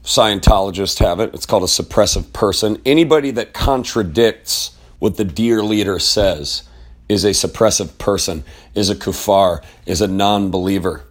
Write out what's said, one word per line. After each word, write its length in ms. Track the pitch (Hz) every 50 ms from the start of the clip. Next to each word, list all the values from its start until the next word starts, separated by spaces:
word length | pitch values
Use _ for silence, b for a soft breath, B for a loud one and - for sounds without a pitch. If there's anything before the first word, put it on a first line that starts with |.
| -
Scientologists 920 | - - 135 117 107 101 98 - - 110 98 98 98 87 92 98 95 - -
have 200 | 104 92 87 90
it. 160 | 113 - -
It's 120 | - -
called 160 | - 113 101
a 40 | 90
suppressive 680 | 92 - - - - - 113 104 - - 95 85 - -
person. 460 | - 113 101 95 - - 107 107 - -
Anybody 460 | 131 143 160 165 143 156 151 143 139
that 220 | 120 113 107 - -
contradicts 1200 | - - 143 139 127 117 - - 117 104 87 73 113 117 110 - - _ - - - - - b b b b b b
what 180 | - 107 -
the 80 | - 107
dear 380 | 92 76 110 113 117 117 110
leader 360 | 104 107 110 104 101 98 95 85
says 640 | - - - 107 101 95 85 76 73 - - - b b b b b b b b b -
is 160 | 104 95 87
a 60 | 104
suppressive 680 | 95 - - 82 - - 113 107 - - 95 78 -
person, 480 | _ - - 101 92 - - 85 78 B B B B B B B
is 160 | 104 104 92
a 40 | 101
kuffar, 680 | 98 - 98 95 - - - 98 98 98 92 85 80 B B B B B
is 160 | - 92 82
a 60 | 104 98
non-believer. 960 | 95 95 101 101 104 101 98 95 90 92 90 95 98 98 85 92 80 - - -